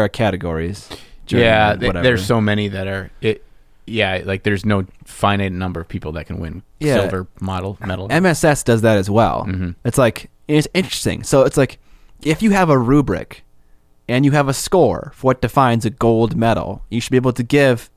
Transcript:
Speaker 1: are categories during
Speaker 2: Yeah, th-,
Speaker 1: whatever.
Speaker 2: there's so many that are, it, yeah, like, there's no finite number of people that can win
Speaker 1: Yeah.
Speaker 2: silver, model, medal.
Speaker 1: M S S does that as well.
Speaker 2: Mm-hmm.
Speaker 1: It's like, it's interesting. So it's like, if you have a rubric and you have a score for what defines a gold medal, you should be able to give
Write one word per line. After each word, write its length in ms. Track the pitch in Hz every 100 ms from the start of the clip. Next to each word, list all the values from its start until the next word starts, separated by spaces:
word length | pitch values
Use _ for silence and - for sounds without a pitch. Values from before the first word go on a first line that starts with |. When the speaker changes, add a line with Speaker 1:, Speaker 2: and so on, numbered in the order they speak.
Speaker 1:
are 60 | 104
categories 800 | - 107 92 85 80 85 101 - - - - -
during 180 | 123
Speaker 2:
Yeah, 300 | 113 110 107
th-, 120 | 104 120
Speaker 1:
whatever. 140 | 87
Speaker 2:
there's 220 | 127 113
so 160 | 101 117
many 280 | 104 104 101
that 180 | 98 95
are, 240 | 98 95 -
it, 240 | 110 107 - - _ _ -
yeah, 360 | 110 98 95
like, 180 | 95 95
there's 220 | 107 101
no 200 | 107 101 92 -
finite 480 | - - 101 101 98
number 280 | 90 92 85
of 80 | 85
people 240 | 90 -
that 140 | 80 76
can 120 | 87
win 240 | 82 95 - -
Speaker 1:
Yeah. 160 | 151 120
Speaker 2:
silver, 260 | 98 92 90 -
model, 380 | 95 92 95 101
medal. 220 | 98 92 98
Speaker 1:
M 160 | 151 185
S 180 | 156
S 180 | 165 143
does 200 | - 113
that 160 | 113 107
as 100 | 95
well. 340 | 107 101 58 -
Speaker 2:
Mm-hmm. 220 | 92 90 -
Speaker 1:
It's 140 | 120 -
like, 320 | 120 - - _ -
it's 220 | 151 -
interesting. 480 | 180 - - - -
So 180 | - 143
it's 140 | 131 151
like, 220 | 131 - _ - - -
if 200 | 147 156
you 80 | 220
have 180 | 196 175
a 80 | 135
rubric 680 | 117 147 123 87 - - _ - _ _ _ _ -
and 160 | 123
you 80 | 139
have 160 | 147 139
a 60 |
score 580 | 131 - 185 131 85 -
for 120 | - 131
what 120 | 127
defines 420 | 117 - 127 117
a 60 | 110
gold 460 | - 117 113 117 -
medal, 460 | 113 110 - - -
you 100 | 113
should 100 | -
be 60 | 127
able 160 | 127
to 100 | 120
give 480 | 120 143 135 117 -